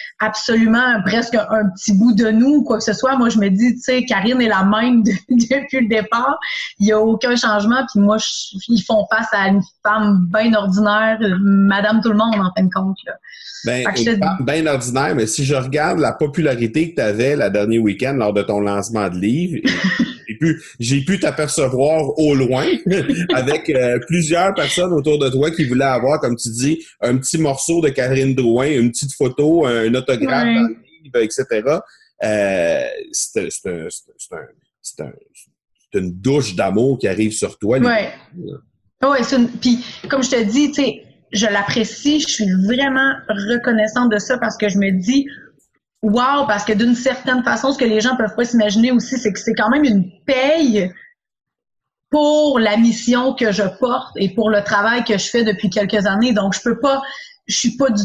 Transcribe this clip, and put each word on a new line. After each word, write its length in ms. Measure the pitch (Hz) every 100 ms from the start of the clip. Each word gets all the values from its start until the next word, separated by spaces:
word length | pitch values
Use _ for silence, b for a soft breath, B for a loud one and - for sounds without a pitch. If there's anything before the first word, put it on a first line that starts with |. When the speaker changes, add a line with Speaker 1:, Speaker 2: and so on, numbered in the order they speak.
| B B
Speaker 1:
absolument 840 | 220 214 - 226 226 233 254 226 185
presque 300 | 226 233 226
un 340 | - 220 208
petit 200 | - -
bout 200 | 190 240
de 160 | 196 220
nous 260 | 220 262 294
ou 80 |
quoi 160 | - 214
que 40 |
ce 100 | 226
soit. 220 | 202 262 269
Moi, 140 | 240
je 80 | 220
me 120 | 196
dis, 260 | 190 240 -
tu 40 |
sais, 220 | - 254
Karine 380 | 254 196 208 254
est 80 | 226
la 140 | 190 190
même 360 | 214 247 240
de-, 80 | 208 185
<laughs> 80 | -
depuis 520 | 240 233 269 277 262
le 60 | 220
départ. 500 | 220 - 233 262 320 B B B B
Il 80 | 202
y 40 |
a 80 | 214
aucun 360 | 220 220 247 240
changement. 500 | 233 208 208 254 247
Puis 80 | 202
moi, 160 | 202 214
je, 400 | - - - 190 -
ils 120 | 226
font 220 | - 220 202
face 180 | 220 226
à 160 | 208 190
une 120 | 202 - _
femme 440 | 208 220 208 196 175
bien 200 | 214 226 214
ordinaire, 640 | 202 190 208 208 220 220
euh, 160 | 208 185
madame 640 | 196 196 196 196 208 220
tout 80 | 226
le 80 | 208
monde, 180 | 226 214
en 160 | 180 190
fin 60 |
de 60 | 190
compte, 240 | 190 190 190 -
là. 80 | - B B B B -
Speaker 2:
Ben, 200 | - -
Speaker 1:
Fait 60 |
que 60 | 190
je 100 | 233
Speaker 2:
une 80 | 220
Speaker 1:
te 60 | -
Speaker 2:
femme 200 | 185 127
bien 200 | 160 156
ordinaire, 480 | 135 123 127 156 156
mais 100 | 110
si 200 | - 135
je 100 | 139
regarde 420 | 127 147 160 180
la 120 | 123
popularité 760 | - 147 156 151 120 113 143 165
que 40 | 147
t'avais 420 | 110 104 127 147
le 120 | 104
dernier 300 | 101 104 113
week-end 320 | 107 98 127 139
lors 160 | 104
de 80 | 101
ton 180 | 101 104
lancement 480 | 104 101 98 113 98
de 60 | 90
livre, 400 | 101 139 180 160
Speaker 1:
<laughs> 640 | - - 190 - - - -
Speaker 2:
j'ai 80 | 107
pu, 240 | 160 160 B B
j'ai 180 | 120 139 139
pu 120 | 190
t'apercevoir 920 | - - 147 - 135 127 143 160 135 -
au 160 | 151 139
loin 300 | 123 127 160 - -
<laughs> 480 | 185 131 175 175
avec, 360 | 269 127 156 -
euh, 300 | 131 123 120 -
plusieurs 480 | 175 151 170 190
personnes 380 | 190 143 - 180
autour 260 | 160 143 151
de 120 | 135
toi 200 | 131 151
qui 140 | 165
voulaient 220 | 131 123 139
avoir, 340 | 123 127 151
comme 160 | 127 120
tu 140 | 120
dis, 340 | 113 139 160 B B
un 160 | 104 131
petit 220 | - 165
morceau 420 | 151 135 - 170
de 80 | 156
Karine 480 | 135 127 135 135 131
Drouin, 300 | 117 120 139
une 240 | 139 120
petite 220 | - 139
photo, 520 | - 131 139 147 165 135
un 280 | 117 110 127
autographe 480 | 127 120 269 131
Speaker 1:
Ouais. 120 | 240 233
Speaker 2:
dans 60 | 233
le 80 | - _ _ 143
livre, 120 | 123
et 80 | 110
cetera. 520 | - - 110 120 170 - b b b
Euh, 600 | 107 107 101 95 85 76 60 50 -
c'est, 340 | - - 110 82
c'est 200 | - 98
un, 180 | 85 80
c'est, 220 | - - -
c'est 180 | - 85
un, 40 | 64 _ _ _
c'est 200 | - -
un, 80 | 71 - _ _ _ _ _ _ _
c'est 60 | 98
une 120 | 92
douche 420 | 90 117 147 113 90
d'amour 420 | 98 101 135 131
qui 80 | 101
arrive 240 | 92 110
sur 260 | - 98 -
toi. 200 | 104 131
Speaker 1:
Ouais. 340 | 240 220 190 - - 175
Speaker 2:
Les 720 | - - _ _ _ _ -
Speaker 1:
Ouais, 160 | 262
c'est 140 | 233 262
une, 100 | 233
puis 380 | - 247 233 B B -
comme 120 | 269
je 100 | 240
te 120 | 247
dis, 240 | 202 254 294
tu 120 | 285
sais, 200 | 262 - - _ _
je 140 | 208 220
l'apprécie, 720 | 202 202 247 214 - 285 302
je 80 | -
suis 180 | - 202 185 196
vraiment 460 | 247 277 262 269 269 - 202 202
reconnaissante 600 | 240 240 226 214 247 240
de 80 | 208
ça 180 | - 254
parce 180 | 226 -
que 140 | 208
je 80 | 196
me 140 | 196
dis, 340 | 185 185 277 277 B B B _ _ _ _
wow, 420 | 220 226 254 285 220
parce 160 | 208
que 100 | 208
d'une 200 | 208 240
certaine 500 | 233 262 254 - 254
façon, 280 | 240 233 269
ce 60 | 277
que 60 | 240
les 160 | 214
gens 140 | 233 247
peuvent 200 | 214 -
pas 100 | 240
s'imaginer 460 | 233 208 202 247
aussi, 260 | 240 - 254
c'est 160 | 214
que 60 | 185
c'est 160 | - 226
quand 160 | 220
même 120 | 285
une 280 | 294 196 180 - -
paye 640 | 254 269 330 285 208 180 B B B _ _ _ _ _ _ _ _ _
pour 500 | 302 294 302 294 254
la 180 | 214 214
mission 560 | 233 226 - 247 262
que 180 | 262 220
je 120 | 196 190 -
porte 320 | 247 254 - -
et 160 | 196
pour 160 | 226 214
le 140 | 208
travail 400 | 202 208 214 240
que 140 | 233 202
je 100 | -
fais 140 | 240
depuis 260 | 220 190 190
quelques 360 | 214 196 214 196
années. 280 | 196 247
Donc, 200 | 208 196
je 80 | -
peux 180 | 240 233
pas, 220 | 285 269 269 B B B -
je 100 | -
suis 180 | 240 -
pas 120 | 269
du 140 | 202